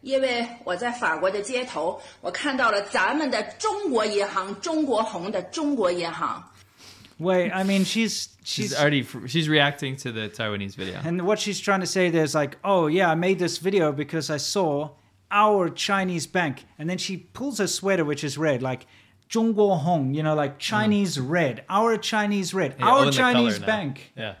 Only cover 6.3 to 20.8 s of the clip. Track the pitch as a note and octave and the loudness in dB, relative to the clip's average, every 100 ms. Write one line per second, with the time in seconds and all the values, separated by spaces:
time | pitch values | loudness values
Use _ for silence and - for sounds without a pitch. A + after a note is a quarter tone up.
6.3 | F2 - - - _ - - - _ E3+ | -6 -12 -20 -20 _ -20 -20 -20 _ 0
7.3 | F#3 F3 F#3+ F#3+ G3 F#3+ A3 A3+ - - | 2 2 0 2 2 2 2 0 -2 -8
8.3 | _ - - G#3 C3 D3 D3 A#2+ B2+ A2+ | _ -8 -4 -2 2 4 4 -2 -10 -4
9.3 | D3 D#3 D#3 C#3+ C#3+ C#3 C3 B2+ A2 G#2+ | -2 2 4 4 0 -6 -6 -6 -6 -8
10.3 | - A2 G2+ G2 G2+ F#2 F#2 D#3 F3 F3+ | -4 -4 -2 -6 -6 -8 -6 -4 -2 0
11.3 | G#3 G#3 G3 - G3 F3+ F#3+ F3+ E3 D3+ | 0 0 -4 0 0 0 0 2 2 2
12.3 | D3+ C#3+ - F#3+ F#3+ D#3 E3+ F3+ D#3+ F3+ | 0 -2 -4 0 2 4 4 2 2 2
13.3 | F#3+ F3 - E3+ G3 D#3 C#3+ D3 E3 C#3 | 2 0 -2 0 2 2 0 -4 -4 -4
14.3 | D3+ - G3+ F3 C#3+ D3 - _ _ _ | -4 -2 0 0 0 -4 -10 _ _ _
15.3 | G3+ G#3+ G#3 E3+ - - G3 F#3 F3 - | 2 4 4 2 -2 -2 0 0 -2 -2
16.3 | F#3 E3 B2+ - _ D#3 F3+ - F#3 - | 0 0 -4 -12 _ -6 -4 -6 -8 -10
17.3 | - C4+ A3 F#3+ - F#3+ F#3 D3+ C#3+ D3 | -8 -6 -2 -2 0 0 2 2 0 -4
18.3 | C3+ D#3 B2+ C3 B2+ - - _ _ _ | -2 0 0 -2 -6 -10 -20 _ _ _
19.3 | A#3 A3+ G#3 G#3 F3+ D3 E3+ C3 C#3+ D#3 | 0 0 4 4 4 2 2 2 0 0
20.3 | D3+ C#3+ C#3 - G#3+ | 2 0 -4 -2 0